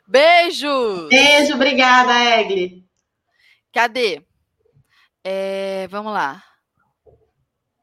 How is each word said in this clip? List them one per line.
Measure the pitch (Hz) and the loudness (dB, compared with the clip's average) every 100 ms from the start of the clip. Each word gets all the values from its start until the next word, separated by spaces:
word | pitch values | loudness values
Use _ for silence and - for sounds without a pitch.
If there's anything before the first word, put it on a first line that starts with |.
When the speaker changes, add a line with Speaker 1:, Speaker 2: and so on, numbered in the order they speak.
| _ | _
Speaker 1:
Beijos! | 247 311 349 339 277 285 277 233 185 160 | 2 4 4 2 -4 -4 -4 -4 -6 0
Speaker 2:
Beijo, | 254 285 294 294 269 | 2 4 4 2 0
obrigada, | 269 254 254 247 247 240 240 233 | -2 2 2 4 4 2 2 0
Egli. | 196 196 180 - _ _ _ _ _ _ _ _ _ | 0 -4 -6 -10 _ _ _ _ _ _ _ _ _
Speaker 1:
Cadê? | - 233 233 233 151 _ _ _ _ _ _ _ _ _ _ | -2 -2 -2 -4 -6 _ _ _ _ _ _ _ _ _ _
É, | 190 190 190 196 196 190 190 | -10 -8 -8 -8 -8 -10 -10
vamos | 202 214 | -10 -8
lá. | 202 147 156 _ _ _ _ _ _ _ _ _ _ _ _ _ _ | -6 -6 -8 _ _ _ _ _ _ _ _ _ _ _ _ _ _